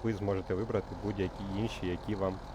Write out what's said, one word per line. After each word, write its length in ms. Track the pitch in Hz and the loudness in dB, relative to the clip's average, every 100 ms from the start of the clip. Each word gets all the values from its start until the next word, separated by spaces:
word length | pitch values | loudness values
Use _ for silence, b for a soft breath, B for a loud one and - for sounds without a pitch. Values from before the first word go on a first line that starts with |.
ви 100 | 113 | 0
зможете 420 | 104 101 95 92 | 2 2 2 2
вибрати 420 | 92 110 104 - 90 | 0 2 0 0 -4
будь-які 400 | 101 101 92 - 98 98 | -2 2 0 0 -4 0
інші, 280 | 113 - 92 | 0 0 -2
які 280 | 90 - | -2 0
вам 200 | 104 95 95 - | 2 2 0 -8